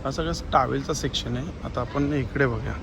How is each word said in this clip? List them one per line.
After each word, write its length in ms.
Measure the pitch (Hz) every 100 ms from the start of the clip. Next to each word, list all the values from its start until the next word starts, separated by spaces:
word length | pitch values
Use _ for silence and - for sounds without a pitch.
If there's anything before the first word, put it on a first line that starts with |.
हा 80 | 135
सगळं 380 | 135 165 165 -
टॉवेलचा 420 | 151 127 135 135
सेक्शन 440 | 151 139 - 117 120
आहे. 140 | 151 - 127
आता 160 | -
आपण 300 | 120 143 143
इकडे 320 | 147 127 139 135
बघूया 280 | 113 113 104